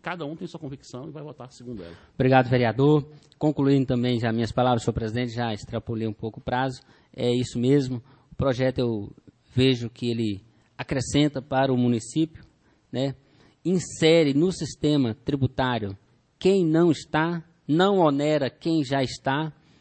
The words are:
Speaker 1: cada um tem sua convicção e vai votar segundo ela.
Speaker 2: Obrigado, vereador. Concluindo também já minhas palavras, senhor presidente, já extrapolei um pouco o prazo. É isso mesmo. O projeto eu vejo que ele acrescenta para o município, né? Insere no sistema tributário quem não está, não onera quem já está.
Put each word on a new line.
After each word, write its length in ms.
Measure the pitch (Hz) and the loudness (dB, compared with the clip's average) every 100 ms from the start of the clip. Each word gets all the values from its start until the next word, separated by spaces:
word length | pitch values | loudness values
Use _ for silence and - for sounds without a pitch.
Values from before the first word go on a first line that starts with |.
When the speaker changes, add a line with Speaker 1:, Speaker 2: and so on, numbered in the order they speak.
Speaker 1:
cada 240 | - 175 147 | -12 -10 -10
um 100 | 160 | -10
tem 100 | 175 | -12
sua 140 | 165 | -12
convicção 480 | 139 135 - 123 131 | -14 -14 -16 -16 -14
e 20 | |
vai 120 | 143 | -16
votar 280 | 147 127 123 | -16 -16 -20
segundo 320 | - 123 113 | -18 -14 -14
ela. 120 | 85 85 _ | -14 -18 _
Speaker 2:
Obrigado, 320 | - 127 131 123 | 2 6 6 6
vereador. 580 | 123 117 110 143 151 139 - _ - | 2 2 4 4 4 0 -12 _ -4
Concluindo 480 | 151 143 139 139 131 | -2 2 2 2 2
também 340 | 123 123 120 | 0 0 0
já 100 | 117 | 0
minhas 220 | 113 113 | -2 -2
palavras, 300 | - 123 120 | 0 2 2
senhor 100 | - | 0
presidente, 400 | 110 110 117 123 | -4 -4 -4 -4
já 220 | 110 120 | -4 -6
extrapolei 520 | 104 - 117 - 113 110 | -6 -8 -8 -6 -6 -6
um 60 | |
pouco 280 | 104 113 127 | -6 -10 -10
o 20 | |
prazo. 400 | - 127 135 127 _ _ _ - | -6 -4 -4 -6 _ _ _ -4
É 140 | 123 | 0
isso 240 | 123 123 123 | 0 -2 -2
mesmo. 440 | 123 143 127 123 - _ - | 2 2 2 -6 -12 _ -12
O 40 | |
projeto 460 | - 135 120 131 131 | -4 -2 0 0 0
eu 300 | 120 110 104 - _ _ _ | -2 -4 -8 -16 _ _ _
vejo 340 | 127 131 123 117 | 2 2 2 -4
que 220 | - 120 | -6 -4
ele 340 | 117 110 98 - _ _ - | -2 -4 -6 -12 _ _ -12
acrescenta 640 | 127 135 117 143 151 139 | -6 -4 0 2 2 0
para 320 | 117 131 135 | -4 0 2
o 40 | 127 | 2
município, 680 | 123 117 - 156 160 - - _ _ _ _ | 2 0 -2 -2 -4 -6 -20 _ _ _ _
né? 220 | 127 135 131 _ _ _ _ | -6 -6 -6 _ _ _ _
Insere 680 | 165 185 - - 160 165 147 | -2 -2 -2 2 4 6 4
no 180 | 139 185 | 2 0
sistema 640 | 175 151 - 147 147 123 107 | -2 -8 -2 0 2 0 -2
tributário 720 | - 139 131 - 127 120 101 98 _ _ _ - | -4 -2 -2 -2 -2 -2 -6 -10 _ _ _ -2
quem 280 | 185 196 165 | 0 2 2
não 240 | 160 170 | 4 2
está, 520 | 143 - 151 165 170 - _ - | 0 -4 -4 -2 -4 -10 _ -2
não 320 | 156 190 196 | 2 2 4
onera 520 | 156 139 147 151 127 | 2 2 0 0 -2
quem 340 | - 170 160 | -4 -2 -2
já 180 | 131 139 | 0 -2
está. 480 | 123 - 135 139 156 - _ _ | -2 -4 -4 -4 -4 -10 _ _